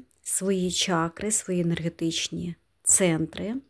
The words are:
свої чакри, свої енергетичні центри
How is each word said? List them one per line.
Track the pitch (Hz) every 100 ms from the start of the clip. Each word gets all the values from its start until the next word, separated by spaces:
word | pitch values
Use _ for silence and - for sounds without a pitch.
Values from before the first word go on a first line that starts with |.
| 254 -
свої | - - 190 190 180
чакри, | 175 - 170 165 - 208
свої | 214 - 180
енергетичні | 170 165 165 170 165 160 - 170 175 170 _ _
центри | - - 185 160 160 - 190 254 -